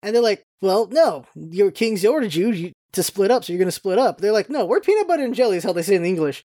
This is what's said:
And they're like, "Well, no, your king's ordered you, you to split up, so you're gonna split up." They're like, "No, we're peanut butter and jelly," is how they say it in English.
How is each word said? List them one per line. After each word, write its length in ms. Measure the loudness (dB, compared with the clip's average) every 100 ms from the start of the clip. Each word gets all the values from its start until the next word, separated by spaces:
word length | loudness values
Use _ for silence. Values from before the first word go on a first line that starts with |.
And 140 | 0
they're 80 | 0
like, 220 | 2 0 _ _
"Well, 240 | 0 0 0
no, 380 | 2 2 0 -12
your 380 | -18 -10 0 0
king's 320 | 2 -2 2
ordered 280 | 2 2 0
you, 200 | 0 -2
you 200 | -2 -6 _ _
to 100 | -4
split 300 | -4 0 2
up, 120 | 2
so 80 | 0
you're 60 | -4
gonna 140 | -4
split 260 | -4 -2 2
up." 220 | 0 0
They're 100 | 0
like, 160 | 0 -2
"No, 160 | -4
we're 160 | 0 0
peanut 280 | 2 0 2
butter 160 | -2
and 100 | -2
jelly," 220 | 0 0 0
is 80 |
how 80 | -2
they 100 | -4
say 140 | 0 0
it 60 |
in 20 |
English. 400 | 0 -2 -2 -4